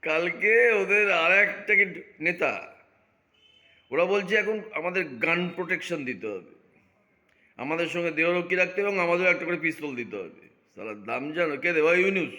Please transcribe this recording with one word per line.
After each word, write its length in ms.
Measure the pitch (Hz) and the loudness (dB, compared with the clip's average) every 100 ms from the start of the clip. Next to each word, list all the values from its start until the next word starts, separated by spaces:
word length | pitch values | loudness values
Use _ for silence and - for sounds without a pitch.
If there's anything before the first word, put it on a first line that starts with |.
কালকে 680 | 160 156 175 170 208 226 240 | 0 0 0 0 4 6 6
ওদের 400 | 214 196 208 208 | 4 2 2 4
আর 200 | 175 165 | 4 6
একটা 440 | 190 202 - - 214 | 6 4 0 0 2
কি 100 | 202 170 - _ | 2 -2 -16 _
নেতা, 560 | 160 170 147 101 - - _ _ _ _ _ _ _ _ _ _ _ | -4 0 -2 -2 -10 -20 _ _ _ _ _ _ _ _ _ _ _
ওরা 140 | 139 180 | 0 2
বলছে, 300 | 202 185 214 | 2 2 0
"এখন 260 | 202 214 - | 2 -2 -4
আমাদের 300 | - 170 180 | -6 -4 -2
গান 460 | 165 120 156 170 180 | -4 -2 0 0 -2
প্রোটেকশন 560 | - 175 180 - 170 131 | -4 -4 -4 -4 -6 -6
দিতে 220 | 107 110 | -6 -6
হবে, 240 | 98 - - _ _ _ _ _ _ _ _ _ - | -8 -10 -20 _ _ _ _ _ _ _ _ _ -12
আমাদের 300 | 131 165 165 | -6 -2 -2
সঙ্গে 240 | 175 170 | -2 -2
দেহরক্ষী 440 | 156 165 175 175 180 | 0 2 2 0 0
রাখতে 260 | 175 190 | 0 0
হবে 100 | 202 | -2
এবং 80 | 196 | 0
আমাদেরও 300 | 170 175 180 | 0 2 2
একটা 160 | 175 170 | 2 -2
করে 120 | 175 | -4
পিস্তল 380 | 160 160 147 123 | -4 -4 -8 -8
দিতে 200 | 110 101 | -8 -8
হবে।" 320 | 87 - - _ _ - | -10 -14 -20 _ _ -14
শালা 180 | 107 | -12
দাম 380 | 104 101 123 143 | -12 -8 -6 -4
জানো 260 | 156 170 143 | -2 -2 0
কে 160 | 170 | 0
দেয়? 100 | 165 | 2
ওই 180 | 151 175 | 4 4
ইউনূস। 320 | 190 190 147 | 2 0 -2